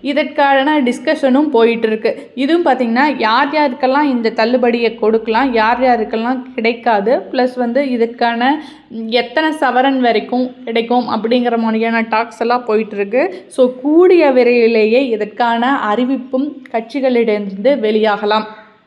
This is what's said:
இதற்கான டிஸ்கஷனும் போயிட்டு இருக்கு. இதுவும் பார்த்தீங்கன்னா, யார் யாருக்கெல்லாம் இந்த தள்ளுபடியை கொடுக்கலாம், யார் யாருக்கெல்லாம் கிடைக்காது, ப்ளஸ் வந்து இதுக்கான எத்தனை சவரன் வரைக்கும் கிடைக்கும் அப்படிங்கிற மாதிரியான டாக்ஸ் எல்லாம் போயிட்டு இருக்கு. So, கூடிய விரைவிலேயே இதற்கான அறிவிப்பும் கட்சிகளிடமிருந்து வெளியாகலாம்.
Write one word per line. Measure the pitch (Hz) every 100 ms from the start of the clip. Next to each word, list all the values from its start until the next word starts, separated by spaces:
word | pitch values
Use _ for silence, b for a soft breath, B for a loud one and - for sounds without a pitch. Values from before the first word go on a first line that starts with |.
| 269
இதற்கான | 277 294 302 277 269 277 302 240
டிஸ்கஷனும் | 240 - 302 269 254 302 233
போயிட்டு | 226 233 226
இருக்கு. | 220 220 - B -
இதுவும் | 277 339 320
பார்த்தீங்கன்னா, | 262 240 233 302 262
யார் | 214 233 285 302
யாருக்கெல்லாம் | 294 254 262 269 294
இந்த | 247 226 233
தள்ளுபடியை | 226 247 247 233 233 233
கொடுக்கலாம், | 214 220 220 220 269 226
யார் | 220 247 254
யாருக்கெல்லாம் | 233 214 226 233 262 254 -
கிடைக்காது, | 226 233 240 208 202 285 -
ப்ளஸ் | 254 247 247
வந்து | 240 247 285 247
இதுக்கான | 226 240 233 233 247 302 B B B 220 226 240
எத்தனை | 240 320 311 311
சவரன் | 269 247 269 269 240
வரைக்கும் | 214 - 247 254 - -
கிடைக்கும் | 226 226 247 233 220
அப்படிங்கிற | 220 247 240 233
மாதிரியான | 226 220 226 226 226
டாக்ஸ் | 226 233 - 233
எல்லாம் | 240 240
போயிட்டு | 214 214 202
இருக்கு. | 202 247 359 B B -
So, | 247 254
கூடிய | 285 320 370 359 294 254
விரைவிலேயே | 240 240 226 226 214 240 269 214
இதற்கான | 208 - 240 233 240 277 208
அறிவிப்பும் | 214 254 269 254 262 294 - - 226
கட்சிகளிடமிருந்து | 226 285 262 240 226 208 202 190 226 285 214
வெளியாகலாம். | 214 214 202 208 214 214 - - _